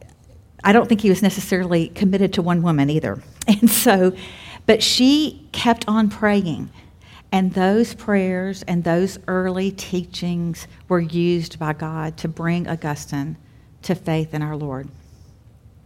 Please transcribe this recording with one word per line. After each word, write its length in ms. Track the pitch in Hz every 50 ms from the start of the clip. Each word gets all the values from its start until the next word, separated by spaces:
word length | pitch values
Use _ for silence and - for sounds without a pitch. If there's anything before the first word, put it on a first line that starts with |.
| - - - _ _ - - - - _ _ - -
I 100 | 190 214
don't 140 | 240 -
think 140 | - 233 208
he 80 | - 202
was 120 | 180 175
necessarily 680 | 214 190 - 196 - - 196 180 185 175 175 170 165 -
committed 440 | - - 208 190 190 190 196 190 -
to 80 | -
one 200 | 165 175 175 170
woman 280 | 165 175 160 143 139 143
either. 320 | 151 156 - 104 98 - -
<laughs> 200 | - - - -
And 220 | - 202 208 233 226
so, 440 | - - - 247 196 190 185 185 185 - - - - - - - - - -
but 180 | - - - -
she 640 | - - - 254 262 285 302 311 - - - - -
kept 360 | - - - 226 233 226 -
on 220 | 208 214 220 220 208
praying. 600 | 208 - 214 208 202 202 185 170 139 - - - - - - - - - - - - - - -
And 220 | - 190 190 185 170
those 420 | 190 185 190 202 226 240 226 -
prayers 680 | - - - 202 196 185 185 185 180 185 196 190 190 -
and 200 | - 180 175 165
those 340 | 170 165 175 190 190 - - -
early 440 | - 185 185 185 185 180 185 190 196
teachings 960 | 196 196 - - 180 180 170 180 - - 175 175 175 175 170 170 165 - - - - - -
were 120 | - 185 175
used 580 | 170 160 165 175 175 175 175 170 165 - -
by 160 | 160 160 151 151
God 440 | 151 165 156 160 160 156 160 160
to 100 | - -
bring 400 | 165 160 - 165 170 175 175 170
Augustine 720 | - 165 160 - 151 147 151 - - 147 143 139 160 156 - - - - - - - - -
to 140 | - - 180
faith 380 | 175 - 170 160 160 156 156 151
in 80 | 151
our 140 | 151 151 151
Lord. 340 | 147 151 143 131 131 139 139 - - - - - - - - - - - - - - - - - - -